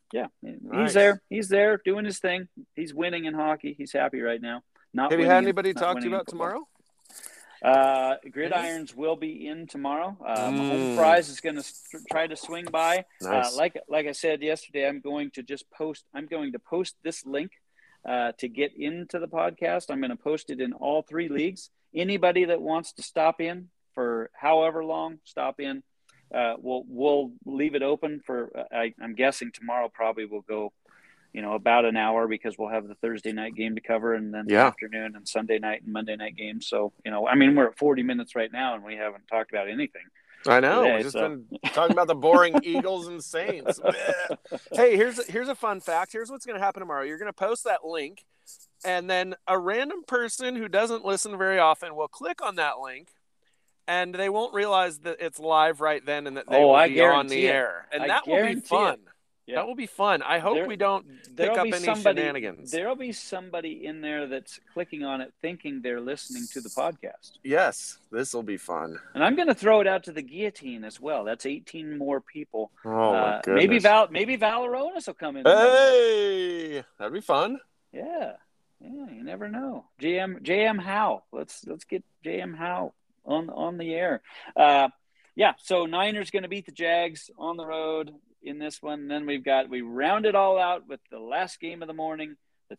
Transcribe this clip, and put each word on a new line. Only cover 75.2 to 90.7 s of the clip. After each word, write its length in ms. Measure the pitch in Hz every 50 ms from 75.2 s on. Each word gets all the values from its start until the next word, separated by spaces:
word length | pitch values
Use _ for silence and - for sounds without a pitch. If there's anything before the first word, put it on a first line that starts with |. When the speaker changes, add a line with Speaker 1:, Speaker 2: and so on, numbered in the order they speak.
| 160 147 139
Speaker 1:
in. 80 | 135 135
Speaker 2:
Hey, 1400 | 156 190 220 233 254 254 262 269 269 254 247 233 226 220 208 202 202 190 185 185 180 175 170 160 156 147 135 - - _
that'd 160 | - 104 110 151
be 80 | 208
fun. 380 | - - 147 143 180 220 269 262 - _ _ _ _ _
Speaker 1:
Yeah. 420 | - 143 240 320 349 311 202 117 - - _ _ _ _ _ _ _ _
Yeah, 260 | - - 269 285 269 202
you 120 | - 226 -
never 240 | 160 180 202 208 208
know. 360 | 214 247 - 269 214 120 - _ _
J 220 | _ 139 165 175 185
M, 200 | 190 190 180 -
J 240 | - 165 180 208 214
M 100 | 220 214
Howe. 460 | 190 175 196 196 214 214 170 107 - - _
Let's, 340 | - - 151 - - - -
let's 180 | - - 165 -
get 180 | - 196 185 - _ _ _ -
J 160 | 156 180 185
M 120 | 180 180 160
Howe 400 | 156 165 175 180 185 170 - - _ _ _ _ _ _
on, 240 | - - - 165 -
on 280 | - - 156 170 175
the 160 | 170 165 165 160
air. 280 | 170 180 170 131 110 - - - - - - -
Uh, 340 | - 147 147 143 139 135 - - _ _ _ _ _ _ _ _
yeah, 180 | 165 208 175 -
so 280 | - - - 190 175 170
Niners 440 | 165 165 180 196 214 208 208 190 -
gonna 160 | - 196 185
beat 180 | 170 196 202 -
the 60 | 170
Jags 580 | 139 - 170 165 170 170 175 170 156 - - - -
on 200 | - 156 165 170
the 80 | 165 160
road 460 | 156 160 160 160 160 160 160 151 151 151 - _ _ _ _
in 160 | - 143 143
this 240 | 151 151 151 - -
one. 280 | - 151 147 147 143 143
Then 160 | 147 147 147
we've 180 | 147 143 135 131
got, 260 | 139 135 131 131 131
we 120 | 127 123
round 440 | 120 117 120 131 143 170 202 220 214
it 80 | 214 202
all 220 | 196 196 190 190
out 300 | 185 180 180